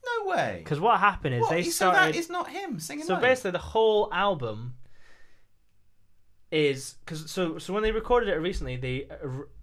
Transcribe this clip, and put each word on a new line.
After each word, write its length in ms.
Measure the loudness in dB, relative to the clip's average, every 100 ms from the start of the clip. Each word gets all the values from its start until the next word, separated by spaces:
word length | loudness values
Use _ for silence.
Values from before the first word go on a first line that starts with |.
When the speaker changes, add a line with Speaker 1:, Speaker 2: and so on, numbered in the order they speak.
Speaker 1:
No 260 | -4 -4 0
way. 320 | 0 0 -4 -4
Speaker 2:
'Cause 140 | 0
what 200 | 2 4
happened 340 | 4 2 -2 0
is 40 |
Speaker 1:
What? 80 | 2
Speaker 2:
they 120 | 2
Speaker 1:
So 60 | 0 2 4
Speaker 2:
started 240 | 6 4
Speaker 1:
that 40 | 2
is 100 | -4
not 220 | -6 -6
him 280 | -8 -6 -8
singing 260 | -8 -10 -2
Speaker 2:
So 80 |
Speaker 1:
live? 80 | 2
Speaker 2:
basically, 280 | 4 4 2
the 60 | -4
whole 520 | -2 4 4 4 2
album 640 | 2 0 0 -4 -6 -10 -12 -14 -16 -18 -18 -20 -20 -20 _ _ _ _ _ _ -20 _ _ -4
is 460 | 2 2 0 -6 -14
'cause 260 | -10 -10 -8
so, 280 | -2 -2 -2
so 160 | -4
when 80 | -2
they 100 | 0
recorded 360 | -2 4 4 4
it 60 | 0
recently, 400 | -2 -4 -6 -6
they, 300 | -4 -4 -6
uh, 60 | -10
r-, 260 | -8 -8 -12 -12